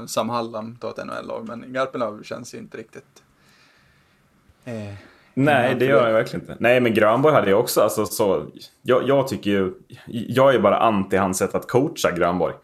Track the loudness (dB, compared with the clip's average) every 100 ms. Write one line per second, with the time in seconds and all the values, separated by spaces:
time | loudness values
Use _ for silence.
0 | -8 -6 -4 -4 -6 -10 -12 -12 -12 -12
1 | -10 -12 -10 -12 -10 -14 -10 -6 -6 -4
2 | -6 -8 -14 -14 -14 -18 -18 -18 -18 -20
3 | _ _ _ _ _ _ _ _ _ _
4 | _ _ _ _ _ _ -14 -12 -12 -16
5 | -20 _ _ -2 2 2 2 0 2 2
6 | 2 0 -2 -6 -12 -2 2 4 4 4
7 | 4 4 4 4 4 2 2 2 2 2
8 | -4 0 0 0 -4 -16 -20 _ 0 0
9 | 2 0 0 -4 -2 0 0 -4 _ -20
10 | -12 -10 -2 4 4 6 4 4 4 2
11 | 0 0 0 0 -2 -4 0 0 0 -2
12 | -2 0 0 0 -2 -4